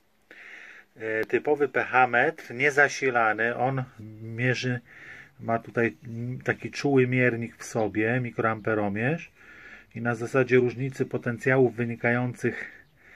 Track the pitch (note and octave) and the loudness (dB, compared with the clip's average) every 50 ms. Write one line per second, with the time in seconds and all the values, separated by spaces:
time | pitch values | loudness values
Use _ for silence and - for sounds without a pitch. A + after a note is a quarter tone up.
0 | _ _ _ _ _ _ - - - - - - - - - - - _ _ - | _ _ _ _ _ _ -20 -20 -20 -20 -20 -20 -20 -20 -20 -20 -20 _ _ -10
1 | A2 A2 A2 A2 A2 - - A2+ - D3 D3+ C#3+ D3 B2+ - B2+ G#2+ - A#2 B2+ | -6 -4 -2 -2 -2 0 0 0 2 2 0 2 0 0 0 -2 -2 2 4 4
2 | C3 A#2+ A#2+ A#2+ C3 D#3+ D#3+ - - - A#2 A#2+ C#3 D3 C3 C#3+ C#3+ C3+ - - | 4 4 4 2 2 2 0 -6 -12 -10 -4 0 0 2 4 4 4 4 2 0
3 | C#3 C3 A#2+ A#2+ A2+ G#2+ G#2+ G#2+ A2+ A#2 A#2+ A#2+ B2 C3 C3+ C3 B2+ - - - | -2 0 2 2 2 2 2 2 0 -2 0 0 -2 -2 -2 -2 -6 -8 -12 -18
4 | G#2+ A2 A2 A2 A2+ A2+ A#2 A2+ B2 B2+ A#2+ - - C3 B2 A#2+ - - - - | -18 -18 -16 -14 -14 -10 -6 -2 0 0 0 0 -2 -4 -4 -6 -8 -14 -20 -20
5 | - - - - - - _ - A2 A2+ A2+ A2+ - - - B2 A#2 A2 - - | -20 -20 -20 -20 -20 -20 _ -10 -4 -2 -2 -2 -2 -4 -2 0 0 0 -2 -6
6 | - A2+ A2+ A#2 A#2+ B2 B2+ C3 - - A2 - - A2+ - - - C#3+ C#3 C3 | -16 -14 -10 -10 -8 -8 -8 -6 -4 -4 -4 -4 -6 -12 -10 -4 -2 2 4 4
7 | B2+ B2 C3 B2+ B2+ B2 A#2 A#2 A#2 A2 - - - - - A#2 A2 G2+ F#2+ G#2+ | 4 4 2 2 4 2 2 0 -6 -8 -10 -14 -14 -6 -2 -2 -2 0 0 0
8 | A2 A2+ A#2+ B2+ B2 A#2 - - A#2 A2+ A2 A2 G2+ A2+ A2 G#2+ G#2 G2+ G2 G#2+ | 0 0 0 -2 -2 -4 -4 -2 0 0 0 -2 -2 -2 0 0 0 -2 -2 -2
9 | A#2 C3+ E3 E3+ - - _ _ - - - - - - - - - _ - A#2 | -2 -2 -2 -4 -6 -14 _ _ -20 -20 -20 -20 -20 -20 -20 -20 -20 _ -10 -6
10 | A#2 A#2+ A#2+ A2 A#2+ A2+ - C3+ B2+ B2 B2 B2+ B2 B2 A2 A#2 C3+ C3+ C3 - | -4 -4 -2 -2 -4 0 2 2 4 6 6 4 4 4 0 -2 -6 -6 -2 -4
11 | C3 - - A#2 - B2 A#2 G#2+ - C3+ C3 C3+ B2+ A#2+ G#2 A2+ A#2+ A#2 A#2 A#2 | -4 -4 -4 -4 -4 -4 -6 -2 0 2 4 6 4 4 2 -2 -4 -4 -4 -2
12 | - A#2+ A#2+ B2 B2 B2 A#2+ - - A#2 - - - - - - - _ _ _ | 0 0 2 2 0 -2 -4 -2 -4 -4 -4 -4 -10 -14 -16 -20 -20 _ _ _
13 | _ - - | _ -20 -20